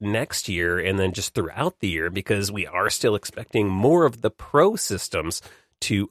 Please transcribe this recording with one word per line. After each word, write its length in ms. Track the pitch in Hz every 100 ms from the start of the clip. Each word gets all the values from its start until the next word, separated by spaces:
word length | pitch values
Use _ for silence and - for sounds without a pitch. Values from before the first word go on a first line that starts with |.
next 480 | 104 110 143 - -
year 300 | 87 87 87
and 200 | 90 98
then 140 | 95
just 200 | 90 -
throughout 460 | - 82 98 165 -
the 100 | 95
year, 220 | 82 85
because 420 | 95 92 101 98
we 140 | 104 78
are 240 | 90 107
still 240 | - 123
expecting 540 | 104 - - 113 107 104
more 360 | 95 123 170
of 160 | 151 113
the 100 | 107
Pro 440 | - - 143 190 226
systems 640 | - 95 - 90 80 - - - _ _
to 300 | - 101 104